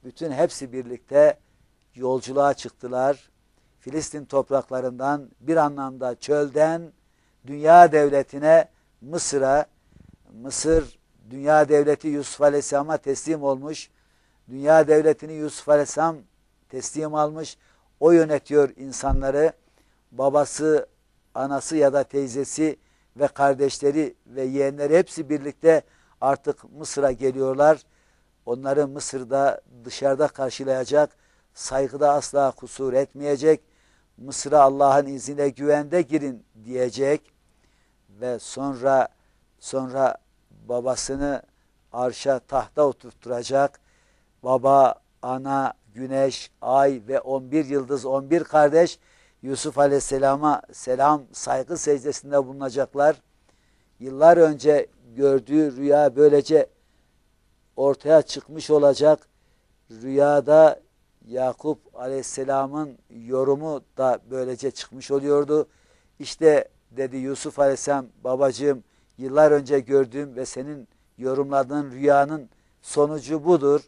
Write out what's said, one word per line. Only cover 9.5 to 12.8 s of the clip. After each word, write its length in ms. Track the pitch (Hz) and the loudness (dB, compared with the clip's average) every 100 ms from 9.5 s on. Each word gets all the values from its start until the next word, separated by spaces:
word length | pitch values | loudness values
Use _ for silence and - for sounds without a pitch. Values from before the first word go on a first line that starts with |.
| 139 151 _ _ _ - _ _ 107 | 0 -2 _ _ _ -20 _ _ -20
Mısır, 580 | 127 - 151 165 143 - _ _ 104 | -14 -8 0 0 -2 -14 _ _ -20
dünya 400 | 127 143 151 147 | -10 2 4 4
devleti 380 | 147 147 143 156 | 4 2 0 -2
Yusuf 340 | 147 135 - | -6 -8 0
Aleyhisselam'a 560 | 147 143 139 143 | 2 2 -2 -4